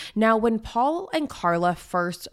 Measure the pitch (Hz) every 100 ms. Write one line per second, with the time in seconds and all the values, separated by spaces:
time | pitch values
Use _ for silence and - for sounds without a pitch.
0 | - - 220 226 233 226 220 233 269 330
1 | 381 320 302 - 175 170 175 170 - 180
2 | 175 175 -